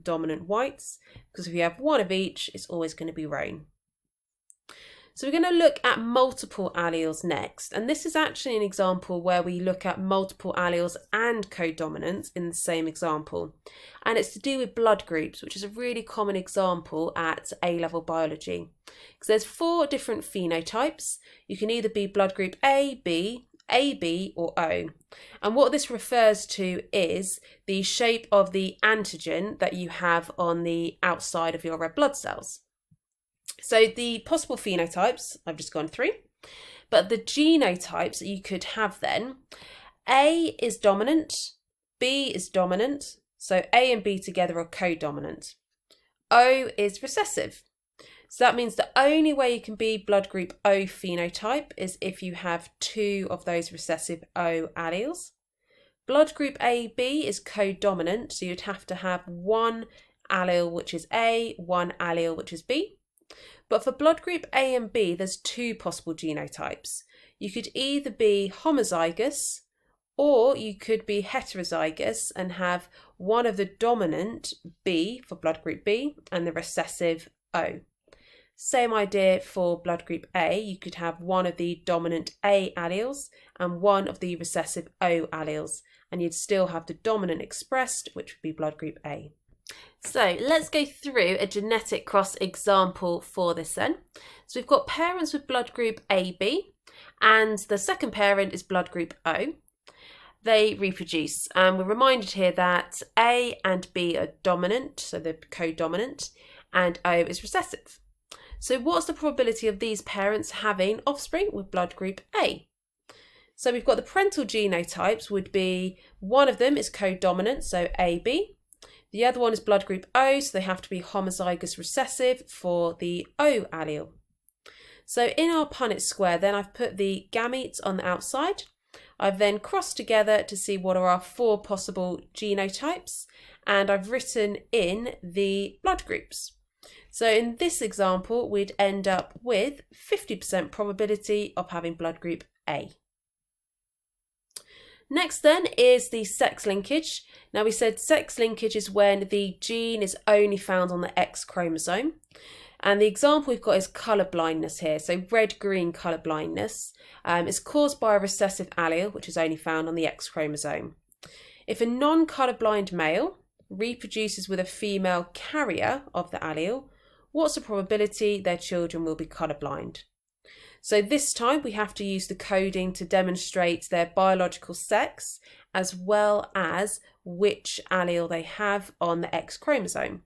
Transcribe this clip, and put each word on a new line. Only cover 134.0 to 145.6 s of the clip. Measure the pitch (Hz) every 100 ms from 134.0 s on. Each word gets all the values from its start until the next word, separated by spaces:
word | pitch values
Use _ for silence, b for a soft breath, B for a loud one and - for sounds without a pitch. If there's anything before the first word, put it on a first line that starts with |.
| 196
written | 247 - 233 208 202 -
in | 233 175 208 240 -
the | 175 190 196 196 196 -
blood | 381 359
groups. | - - - - - - _ _ B B B
So | - 226
in | 220 233 233
this | 349 -
example, | 220 202 190 185 185 233 233
we'd | 202 196 -
end | 196 196
up | 190 185 - -
with | 240 202 269 285 _
fifty | - - 415 - 196
percent | - 185 -
probability | - 208 196 214 208 - 208 208 180
of | 175
having | 170 170
blood | 165 165 165
group | 170 165 - _ -
A. | 143 - - _ _ _ _ _ _ _ _ _ _ _ _ _ _ _ - B B B B _
Next | 294 330 -
then | 294 349